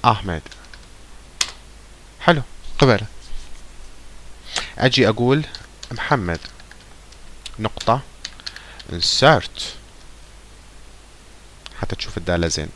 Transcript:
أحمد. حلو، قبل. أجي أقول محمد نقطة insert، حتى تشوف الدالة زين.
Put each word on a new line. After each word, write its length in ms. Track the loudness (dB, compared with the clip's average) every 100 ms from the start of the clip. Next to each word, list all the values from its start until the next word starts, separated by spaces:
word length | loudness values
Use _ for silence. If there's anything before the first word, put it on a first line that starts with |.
أحمد. 380 | 6 4 0 -4 -6 -18 -18 -18 -20 -20 -20 -20 -20 -6 -6 -6 -20 -20 -20 -20 -20 0
حلو، 220 | 4 4 0 -8 -6 6
قبل. 220 | 6 6 2 -10 -6 -6 -6 -12 -12 -14 -16 -16 -16 -16 -16 -16 -8 -8 -8 0
أجي 300 | 2 6 4
أقول 360 | 6 4 4 2 -10 -18 -20 -12
محمد 480 | -8 0 0 2 -4 -6 -18 -20 -20 -20 -20 -20 -18 -16 -14 -14 -4
نقطة 420 | -4 -2 2 2 0 -14 -14 -14 -14 -16 -18 -16 -8
insert، 720 | -2 0 6 6 6 2 -10 -12 -12 -18 -20 -20 -18 -18 -20 -20 -20 -20 -20 -20 -20 -20 -20 -20 -20 -20 -20 -18 -6
حتى 160 | -4 -4
تشوف 220 | -6 -6
الدالة 300 | 0 2 2
زين. 200 | 0 -6